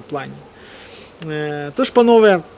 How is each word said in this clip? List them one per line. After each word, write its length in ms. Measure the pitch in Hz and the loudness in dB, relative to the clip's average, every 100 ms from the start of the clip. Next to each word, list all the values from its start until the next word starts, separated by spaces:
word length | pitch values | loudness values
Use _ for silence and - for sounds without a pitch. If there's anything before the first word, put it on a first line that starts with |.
| - | -12
плані. 240 | 143 135 139 - - - - - - - - 160 | -12 -12 -16 -20 -20 -20 -20 -20 -20 -20 -16 -10
Е, 400 | 151 151 147 147 143 | -8 -8 -10 -10 -6
тож, 140 | 254 | -2
панове, 500 | 247 240 233 214 180 - | 2 4 4 4 2 -2